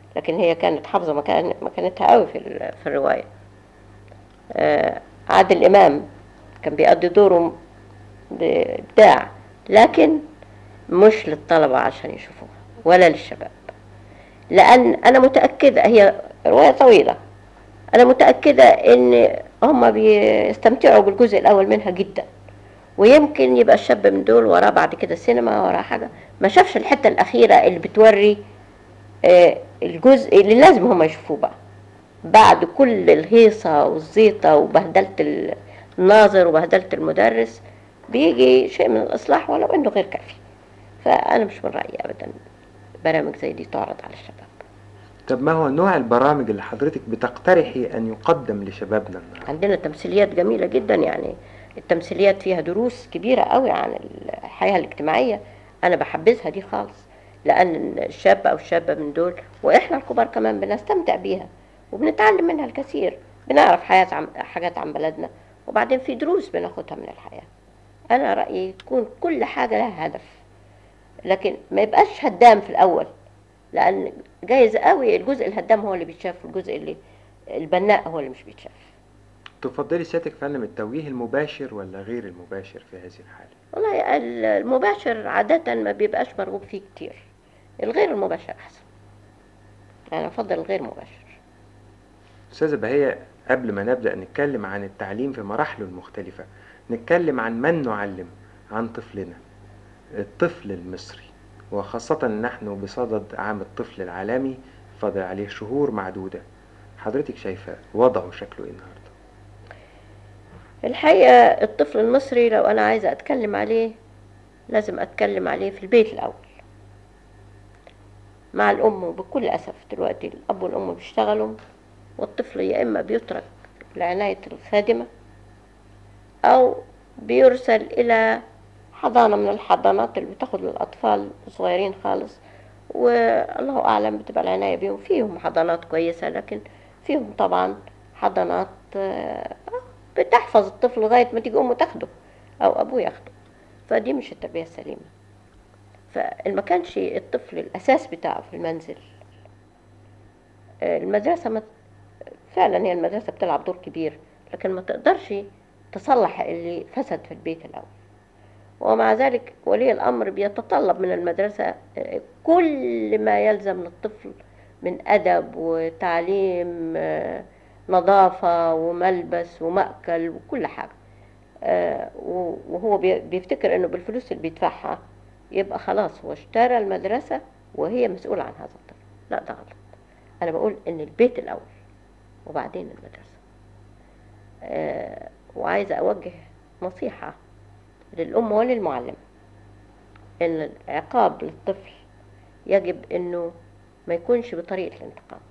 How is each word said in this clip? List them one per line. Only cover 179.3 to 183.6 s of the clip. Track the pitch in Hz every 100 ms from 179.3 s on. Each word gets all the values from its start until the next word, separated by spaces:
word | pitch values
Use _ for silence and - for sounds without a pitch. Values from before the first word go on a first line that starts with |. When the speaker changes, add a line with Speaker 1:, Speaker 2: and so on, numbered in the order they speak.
Speaker 1:
لا، | -
ده | -
غلط. | - - - _ - _ _ _ -
أنا | 170
بقول | 160 214 202 -
إن | 165
البيت | 147 - 247 247
الأول | - 87 - _ _ _ _ _ _ _ -
وبعدين | 151 123 -
المدرسة. | 156 - - - - _ _ _